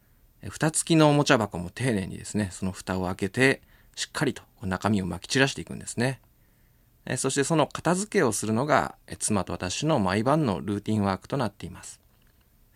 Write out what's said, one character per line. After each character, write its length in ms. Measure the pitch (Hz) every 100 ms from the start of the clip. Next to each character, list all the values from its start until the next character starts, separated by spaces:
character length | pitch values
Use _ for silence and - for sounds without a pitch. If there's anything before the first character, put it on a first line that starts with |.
| _ _ _ _
え、 80 | 98
蓋 220 | - 156
付 180 | - -
き 80 | 160
の 140 | 151
お 20 |
も 120 | 147
ち 80 | 143
ゃ 60 | 123
箱 200 | 104 87
も 100 | 87
丁 240 | - 131
寧 140 | 104 90
に 100 | -
で 80 |
す 120 | - 107
ね、 120 | 95
そ 120 | -
の 80 | 95
蓋 260 | - - 92
を 60 | 90
開 100 | 95
け 120 | 95
て、 320 | 120 135 - - - _
し 120 | - -
っ 20 |
か 120 | -
り 80 | 139
と 100 | - - _
中 260 | 95 92 104
身 140 | 104
を 40 | 90
ま 120 | 87
き 80 | -
散 140 | 131
ら 80 | 139
し 60 |
て 60 | -
い 60 | -
く 80 |
ん 40 | 60
で 80 | -
す 120 | -
ね。 220 | 127 131 _ _ _ _ _ _ _ _
え、 140 | - 127
そ 100 | 135
し 60 |
て 100 | 139
そ 120 | 139 160
の 100 | 131
片 280 | - 160
付 260 | 180 214 202
け 20 |
を 100 | 127
す 140 | 107 107
る 80 |
の 100 | 110
が、 320 | 147 127 69 - -
え、 100 | -
妻 280 | - 101
と 80 | -
私 340 | 87 90 - 151
の 120 | 139
毎 240 | 92 101
晩 240 | 117 160 135
の 140 | 82
ル 160 | 90 101
ー 20 |
テ 120 | -
ィ 80 | 107
ン 40 |
ワ 80 | 101
ー 60 | 95
ク 100 | -
と 80 | 139
な 120 | 107
っ 20 |
て 160 | - 82
い 40 |
ま 120 | 85
す。 160 | - - _ _ _ _ _ _ _